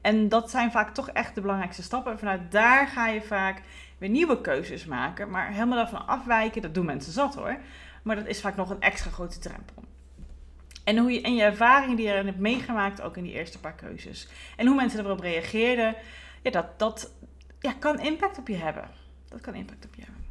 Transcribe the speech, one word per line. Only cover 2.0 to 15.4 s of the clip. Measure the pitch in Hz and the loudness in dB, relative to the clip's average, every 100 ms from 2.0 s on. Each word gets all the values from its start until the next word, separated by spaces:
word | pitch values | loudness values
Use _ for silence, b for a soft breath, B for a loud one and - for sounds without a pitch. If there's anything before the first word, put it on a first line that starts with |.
| 247 | -4
En | 220 | -4
vanuit | 208 190 175 | -2 -2 2
daar | 190 233 262 277 | 6 8 8 6
ga | - 226 | 2 0
je | 214 | 0
vaak | 214 202 190 190 B B B B | -2 0 0 -4 B B B B
weer | 190 | 0
nieuwe | 240 339 247 | 4 4 4
keuzes | - 139 - 131 165 | 2 -2 -2 -10 -8
maken. | 123 131 175 202 | -4 -4 -4 -6
Maar | 185 131 | -4 -4
helemaal | 202 240 240 | 0 0 2
daarvan | 233 214 - | 0 -4 -2
afwijken, | 262 247 226 220 220 | -4 2 2 2 -2
dat | 175 | -4
doen | 165 | -2
mensen | 170 135 - | -2 -2 -6
zat | 175 277 | 0 0
hoor. | 277 - 262 B B B B | 0 -6 -6 B B B B
Maar | 220 214 | -4 -4
dat | 214 | -4
is | 202 | -4
vaak | 202 196 | -4 -4
nog | 196 | -4
een | 196 | 2
extra | 185 - - | 0 0 -6
grote | - 175 - | -6 -8 -8
drempel. | 175 - - - - - - - - - - - - - | -10 -12 -16 -18 -20 -20 -20 -18 -18 -18 -20 -20 -20 -6
En | - 220 | 2 4
hoe | 240 | 4
je, | 240 | 2
en | - | 2
je | 240 | 6
ervaringen | 208 208 233 269 269 233 | 4 6 8 8 6 0
die | 214 | 2
je | |
erin | 202 196 | 0 0
hebt | 185 | 0
meegemaakt, | 202 254 - 226 202 202 | 0 0 0 0 0 -2
ook | - 175 | -10 -8
in | |
die | 175 | -8
eerste | - 170 - | -6 -8 -10
paar | 156 | -14
keuzes. | 160 - 165 - - - B B B | -12 -12 -12 -12 -14 -16 B B B
En | 240 | 4
hoe | 277 | 6
mensen | 254 220 | 4 0
erop | 202 190 | -2 -2
reageerden, | 180 165 | -2 -2